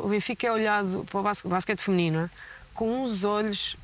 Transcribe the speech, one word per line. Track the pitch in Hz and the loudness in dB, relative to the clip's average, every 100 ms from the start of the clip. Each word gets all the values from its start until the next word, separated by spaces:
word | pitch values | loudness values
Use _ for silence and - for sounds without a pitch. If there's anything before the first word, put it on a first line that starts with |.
o | 214 | 0
Benfica | 208 - 233 240 | 0 0 -2 0
é | |
olhado | 226 220 208 196 190 - | 2 2 2 0 -2 -4
para | 202 | -2
o | |
bas-, | 202 202 | 0 0
basquete | 185 180 - - | 0 0 0 -2
feminino, | - 185 170 160 | 2 2 4 2
não | 170 | -2
é? | - - - - | -6 -18 -18 -18
Com | - 226 247 | -4 -2 0
uns | 262 208 | 2 2
olhos | 202 208 214 202 - - | 2 2 0 -2 -4 -6